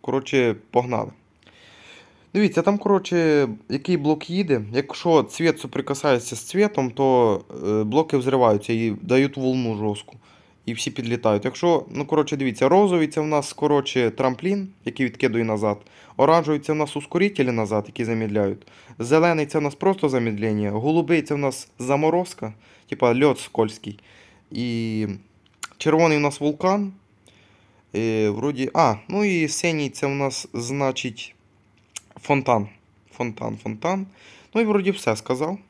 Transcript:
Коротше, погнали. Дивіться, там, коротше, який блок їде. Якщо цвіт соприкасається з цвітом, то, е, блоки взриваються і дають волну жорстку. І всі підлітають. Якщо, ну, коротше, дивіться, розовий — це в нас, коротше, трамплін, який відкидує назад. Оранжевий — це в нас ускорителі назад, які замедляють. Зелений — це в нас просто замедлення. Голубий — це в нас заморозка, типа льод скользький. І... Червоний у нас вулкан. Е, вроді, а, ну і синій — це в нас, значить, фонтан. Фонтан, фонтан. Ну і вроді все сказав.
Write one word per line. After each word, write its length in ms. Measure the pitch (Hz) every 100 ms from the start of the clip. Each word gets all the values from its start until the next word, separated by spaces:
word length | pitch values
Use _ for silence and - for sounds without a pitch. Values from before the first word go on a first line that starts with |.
Коротше, 560 | - 131 131 139 123 110 _
погнали. 400 | 123 123 117 107 - _ _ _ _ - - - - - _ _
Дивіться, 280 | 196 208 -
там, 160 | 170 202
коротше, 720 | 208 196 190 175 165 151 131 107 _
який 280 | 135 139 175
блок 340 | 143 156 156
їде. 320 | 180 185 131 107
Якщо 500 | 120 139 - 175 160
цвіт 360 | 110 - 165 156
соприкасається 800 | 127 135 135 139 147 123 113 113
з 80 |
цвітом, 460 | - 185 208 202 131
то, 500 | 117 135 127 117 101 - 62 85
е, 180 | 107
блоки 320 | 107 131 160 139
взриваються 560 | 127 131 120 104 -
і 180 | 113 113
дають 460 | 104 90 127 139 139
волну 400 | 131 131 120 107
жорстку. 400 | 107 104 - - _ _ _ _ -
І 60 |
всі 180 | 117 -
підлітають. 540 | 113 117 117 113 104
Якщо, 400 | 131 - 175 165 -
ну, 160 | - 143
коротше, 300 | 156 143 143
дивіться, 320 | 135 110 131
розовий — 400 | 180 202 180 156
це 120 | 156
в 60 | 151
нас, 260 | 151 143
коротше, 580 | - 151 147 135 131 117
трамплін, 580 | 107 131 127 175 202 190 -
який 220 | - - 127
відкидує 380 | 110 131 113
назад. 340 | 113 107 107 104 - - - -
Оранжевий — 440 | 139 165 151 151
це 120 | 135
в 40 | 151
нас 200 | 147 147
ускорителі 540 | 143 175 202 202 127
назад, 340 | 117 107 107 104
які 180 | -
замедляють. 640 | 113 113 110 104 101 98 - - - -
Зелений — 480 | 120 156 170 160 147
це 120 | 156
в 40 |
нас 120 | 147
просто 340 | 139 196 190 147
замедлення. 640 | 131 117 104 110 107 104
Голубий — 520 | 104 131 160 160 170
це 120 | 151
в 40 | 143
нас 300 | 139 127 - _
заморозка, 760 | 123 143 156 170 175 - 110 107 _ _ _
типа 320 | - 123 120
льод 180 | 143 131
скользький. 600 | - - 110 - - 104 _ - - _ _
І... 540 | - 123 117 113 110 104 98 _ _ _ _ - _
Червоний 400 | 156 160 165 151
у 20 |
нас 200 | 147 139
вулкан. 520 | 147 147 185 202 202 190 _ _ _ _ _ _ _ _ _ -
Е, 340 | 113 110 107
вроді, 400 | 104 139 135 131
а, 200 | 160 151 107 -
ну 160 | 190
і 240 | 208 175 151
синій — 420 | - 175 160 139
це 160 | - 143
в 80 |
нас, 340 | 139 139 131 -
значить, 840 | - 120 139 135 131 131 110 - _ _ _ _ _ _ - _ -
фонтан. 480 | - 139 135 117 104 - _ _ _ -
Фонтан, 400 | 120 110 117 107
фонтан. 440 | 113 110 165 190 190 _ - - _
Ну 60 | 220
і 40 |
вроді 260 | 226 208 190
все 260 | 196 - 107
сказав. 420 | - 127 156 196 _